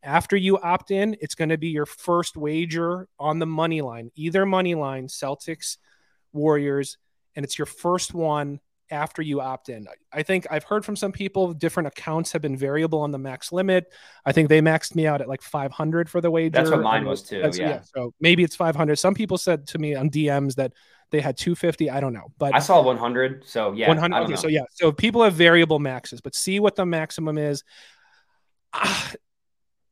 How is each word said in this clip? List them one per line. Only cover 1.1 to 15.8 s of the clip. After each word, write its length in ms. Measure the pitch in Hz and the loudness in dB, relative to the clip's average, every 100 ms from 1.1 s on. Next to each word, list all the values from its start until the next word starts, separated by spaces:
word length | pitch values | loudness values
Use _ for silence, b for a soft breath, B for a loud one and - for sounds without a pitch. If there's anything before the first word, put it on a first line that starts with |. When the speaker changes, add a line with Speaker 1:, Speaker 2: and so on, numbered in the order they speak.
| 208 | -2
Speaker 1:
it's 140 | 151 | -8
gonna 240 | - 160 160 | -4 -2 0
be 100 | 165 | -2
your 160 | 151 143 | -4 -4
first 520 | - - 175 165 160 | -6 0 0 0 -6
wager 680 | 147 160 170 165 170 185 185 - | -4 -2 -2 -2 -2 -4 -10 -6
on 200 | 151 165 | -4 -2
the 80 | 160 | -2
money 360 | 156 165 160 | -2 -2 -2
line, 280 | 131 117 117 | -6 -8 -14
either 320 | - 165 190 196 | -8 -2 0 2
money 280 | 185 180 | 2 0
line, 340 | 165 135 135 131 | -2 -4 -6 -10
Celtics, 680 | - 139 143 - 160 - - _ _ _ _ _ | -8 -8 -8 -10 -10 -10 -12 _ _ _ _ _
Warriors, 640 | 151 156 147 143 139 135 - _ _ _ 151 | -2 2 2 0 -2 -4 -10 _ _ _ -12
and 60 | |
it's 160 | 139 - | -8 -6
your 80 | 143 | -8
first 480 | - 175 180 - | -4 -2 -2 -2
one 460 | 175 160 147 143 143 _ _ _ | -4 -2 -2 -4 -8 _ _ _
after 340 | 147 156 - | -6 -6 -4
you 180 | 156 139 | -4 -4
opt 300 | 131 131 - | -6 -10 -12
in. 180 | 110 101 - _ | -14 -16 -20 _
I 100 | 151 | -6
think 240 | 156 190 - | -2 -2 -2
I've 100 | 156 | -6
heard 220 | - 208 | -2 -4
from 100 | 208 | -4
some 160 | 208 202 | -6 -6
people, 420 | - 196 190 180 | -6 -4 -2 -2
different 360 | 156 165 185 147 | 0 -2 -2 -4
accounts 420 | - - 160 170 | -6 -6 -4 -4
have 120 | 165 | -4
been 140 | 151 131 | -4 -4
variable 440 | 139 151 160 156 | -2 0 0 0
on 100 | 147 | -2
the 80 | 139 | -4
max 320 | 135 127 - | -8 -12 -6
limit. 420 | 175 196 185 180 B B B | -2 2 2 0 B B B
I 60 | 135 | 0
think 180 | 160 151 | 2 6
they 120 | 156 | 6
maxed 340 | 160 160 - | 6 2 0
me 120 | 165 156 | 0 0
out 140 | 143 | 0
at, 80 | 123 | -4
like, 140 | 135 | -10
five 300 | - 147 139 | -8 -6 -6
hundred 360 | - | -4